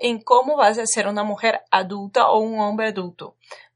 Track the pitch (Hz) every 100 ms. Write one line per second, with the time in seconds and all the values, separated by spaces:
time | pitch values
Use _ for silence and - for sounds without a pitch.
0 | 240 226 - 247 254 294 214 220 226 -
1 | 202 208 208 208 226 - - 190 185 202
2 | 196 247 - 220 220 220 208 214 220 190
3 | 180 175 151 _ _ - _